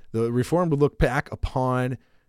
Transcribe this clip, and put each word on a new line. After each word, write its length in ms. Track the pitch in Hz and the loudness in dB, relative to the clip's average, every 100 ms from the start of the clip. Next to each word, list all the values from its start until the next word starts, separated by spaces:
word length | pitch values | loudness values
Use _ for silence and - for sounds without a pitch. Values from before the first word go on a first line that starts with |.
| - | -8
the 180 | 110 117 | -2 0
Reformed 400 | 123 123 165 175 | 0 2 2 2
would 80 | 143 | 2
look 180 | 143 - | 2 2
back 340 | 139 135 - | 0 0 -6
upon 680 | - - 135 127 127 127 123 _ _ | -6 -4 -2 0 0 -2 -6 _ _